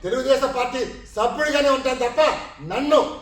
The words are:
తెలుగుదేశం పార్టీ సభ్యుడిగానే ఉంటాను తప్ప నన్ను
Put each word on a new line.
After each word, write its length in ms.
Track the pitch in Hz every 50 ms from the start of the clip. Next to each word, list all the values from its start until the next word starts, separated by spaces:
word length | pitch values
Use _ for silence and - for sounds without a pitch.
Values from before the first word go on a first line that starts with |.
| -
తెలుగుదేశం 480 | 180 220 262 254 269 269 240 269 262 - 254
పార్టీ 220 | 254 247 262 262 233 - - - - - -
సభ్యుడిగానే 540 | 208 220 240 - 302 302 302 294 294 285 285 269 262
ఉంటాను 220 | 262 262 254 254 247
తప్ప 140 | 240 240 311 311 294 - - - - - - 139 160
నన్ను 280 | 185 233 277 294 311 285 - - - -